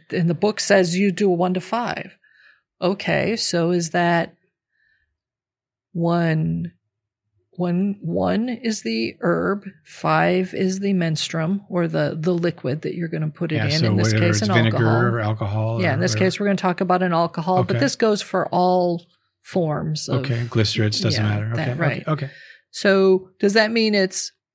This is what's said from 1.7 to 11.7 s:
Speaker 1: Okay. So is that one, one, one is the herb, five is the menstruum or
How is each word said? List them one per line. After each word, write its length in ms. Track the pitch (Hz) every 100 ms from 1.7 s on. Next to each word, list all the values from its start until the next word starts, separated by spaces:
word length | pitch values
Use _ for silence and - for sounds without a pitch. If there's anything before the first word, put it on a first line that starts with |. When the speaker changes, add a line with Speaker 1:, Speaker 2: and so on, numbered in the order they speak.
| 226 240 165 190 - _ _ - _ _ _
Speaker 1:
Okay. 560 | 175 196 - 151 143 220
So 360 | - 170 170
is 180 | 180 165
that 460 | 175 170 170 170 - _ _ _ _ _ _ _ _ _ _ _ _ _ _ _
one, 800 | 175 170 170 170 160 160 170 170 - _ _ _ _ _ _ _
one, 460 | - 175 175 196 196
one 480 | 160 175 185 185 240
is 340 | 233 240 214
the 320 | 226 226 226 -
herb, 420 | 175 165 180 202 196 -
five 680 | - - 156 156 170 185 185
is 260 | - 190 190
the 140 | 202
menstruum 720 | 190 165 156 - 165 160 202
or 180 | -